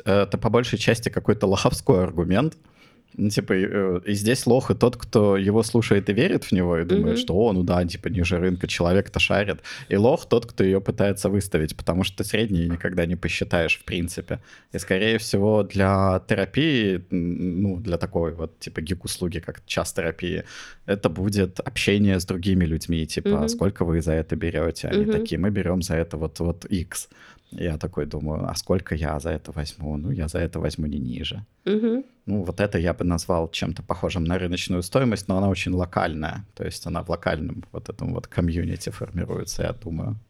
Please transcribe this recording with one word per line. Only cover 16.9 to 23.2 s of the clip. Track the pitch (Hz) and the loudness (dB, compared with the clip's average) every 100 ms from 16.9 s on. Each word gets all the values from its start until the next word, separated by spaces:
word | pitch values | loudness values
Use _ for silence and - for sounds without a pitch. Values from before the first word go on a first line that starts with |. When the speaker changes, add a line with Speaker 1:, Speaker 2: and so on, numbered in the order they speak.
| 90 92 | 0 -2
Speaker 1:
м, | 92 85 82 90 85 | -2 -2 -2 -2 0
ну, | 98 90 | 0 -2
для | 92 85 | -2 -2
такой | 90 87 82 | -2 -2 -2
вот, | 82 80 - | -4 -8 -10
типа, | - 90 | -12 -8
гик-услуги, | 80 87 - - 90 80 | -6 -6 -6 -6 -4 -4
как | - - - | -8 -12 -6
час-терапии, | - 87 - 82 - 90 82 - - - - - | -4 -4 -4 -4 -4 -4 -4 -6 -14 -18 -10 -4
это | 101 127 | 0 0
будет | - 101 101 92 - | 0 0 2 0 -2
общение | - - - 101 101 92 | -8 -2 2 4 4 2
с | 92 | 0
другими | 92 98 92 82 | -2 2 2 2
людьми, | 80 - 85 80 | 0 -2 -2 -2
типа, | - | -2